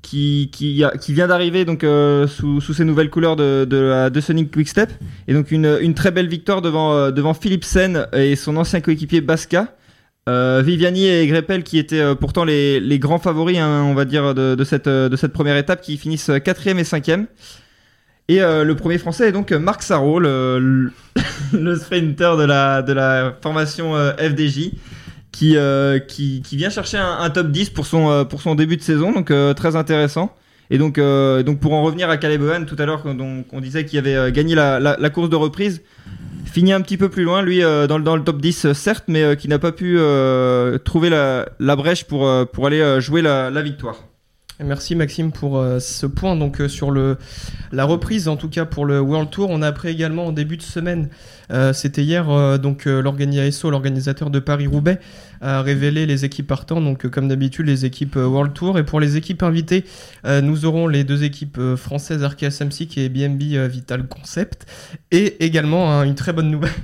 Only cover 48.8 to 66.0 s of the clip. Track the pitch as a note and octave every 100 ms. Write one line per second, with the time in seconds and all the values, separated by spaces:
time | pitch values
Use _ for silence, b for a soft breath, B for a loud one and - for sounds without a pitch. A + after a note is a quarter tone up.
48.8 | C#3+ C#3+ C#3 D#3 D3 E3 G3 D#3+ D3+ C#3+
49.8 | E3+ E3 D#3+ E3 F3 D#3 D3+ E3 - F3
50.8 | F3 E3+ D3 B B B B C3 C3+ C3+
51.8 | C#3+ C#3 C#3+ E3+ D#3+ C#3+ C#3 C#3 C#3 C#3
52.8 | D3 C3+ C3 C#3 C#3+ C#3+ C#3 C#3+ E3 C#3+
53.8 | C#3 C3+ C3+ C3+ D3+ C#3 C3+ C#3+ C#3+ D3
54.8 | D3+ F#3 B B B B C3+ C3+ C3+ C#3
55.8 | C#3+ D3+ D#3 C#3 C#3 - C#3+ C3+ - E3
56.8 | D3+ C3 B2+ C3 C3+ C3+ C3+ - D#3 C3+
57.8 | C3 B2+ C#3+ C#3+ B2+ C3+ C#3+ C#3+ F3 F#3
58.8 | D3 D3+ D3+ D3 D#3 F3+ F3+ E3 D#3+ F#3
59.8 | F#3 B B B - C#3 C#3+ D3+ D#3+ D#3+
60.8 | E3 C#3+ C3+ C#3+ D3 C#3+ D3 C3 B2+ B2+
61.8 | - C#3+ C#3+ D#3 C#3 C#3 C#3+ C#3 C#3+ C#3+
62.8 | E3 C#3+ C3 B2+ C#3 C#3 D3 C#3+ C3 B2+
63.8 | B2 B2 B2+ - - - F#3+ - - B
64.8 | B B _ E3+ G#3 - E3 D#3+ D3+ E3+
65.8 | F3 D3